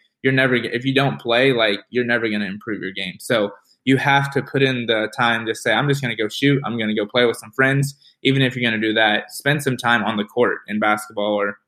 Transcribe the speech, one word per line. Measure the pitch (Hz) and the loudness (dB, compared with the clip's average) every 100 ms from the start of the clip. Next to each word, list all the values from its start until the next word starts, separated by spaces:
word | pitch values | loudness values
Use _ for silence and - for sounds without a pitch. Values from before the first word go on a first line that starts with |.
| _ _ | _ _
you're | 131 | 0
never, | 135 131 123 | 2 2 2
if | 113 120 | -2 -4
you | 131 | 0
don't | 131 139 - | 2 0 -2
play, | 120 117 135 | 0 2 4
like, | 120 110 - - | 4 2 0 -4
you're | 120 | -4
never | 120 120 113 | 0 0 0
gonna | 107 101 | -2 -4
improve | 101 117 101 | -8 -8 -8
your | 95 | -8
game. | 95 95 90 | -8 -10 -10
So | - 120 104 - _ _ - | -2 0 0 -4 _ _ 0
you | 131 | 2
have | 143 139 139 | 4 2 2
to | 135 | -4
put | 135 143 | -4 0
in | 135 123 117 | 0 0 0
the | 113 107 - | 0 -2 -2
time | 120 113 110 | 0 0 -2
to | 110 | -4
say, | 123 | 0
"I'm | 110 143 | 0 0
just | 139 | 0
gonna | 131 110 | -2 -4
go | 107 | -4
shoot. | - 139 139 110 | 0 2 2 -2
I'm | 117 | -4
gonna | 107 107 | -2 -2
go | 104 | 0
play | 123 120 | 2 2
with | 110 | 0
some | 110 | -10
friends." | - 131 139 139 - _ _ | 0 2 2 -2 -6 _ _
Even | 139 135 | 0 2
if | 127 | 2
you're | 123 120 | 0 -2
gonna | 110 | 0
do | 110 110 | 0 2
that, | 110 104 - | 2 2 -4
spend | - 143 143 | -6 -2 0
some | 139 123 | -2 -2
time | 120 117 | 0 0
on | 101 107 | 0 -2
the | 104 | -4
court | - 113 - - | 0 0 0 -6
in | 107 | -2
basketball | 107 107 - 104 104 104 | 0 0 -2 -6 -2 -2
or | 101 101 | -2 -6